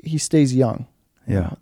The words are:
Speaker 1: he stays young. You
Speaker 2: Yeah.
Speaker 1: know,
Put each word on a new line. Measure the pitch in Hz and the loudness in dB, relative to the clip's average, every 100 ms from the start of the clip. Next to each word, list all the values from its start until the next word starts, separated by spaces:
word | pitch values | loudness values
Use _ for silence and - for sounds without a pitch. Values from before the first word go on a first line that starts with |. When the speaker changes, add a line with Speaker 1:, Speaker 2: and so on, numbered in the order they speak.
Speaker 1:
he | 160 156 | -8 -6
stays | - 156 139 | 0 2 4
young. | 127 120 - - _ _ _ - | 2 0 -2 -10 _ _ _ -2
You | 98 | -2
Speaker 2:
Yeah. | |
Speaker 1:
know, | 85 - | -2 -4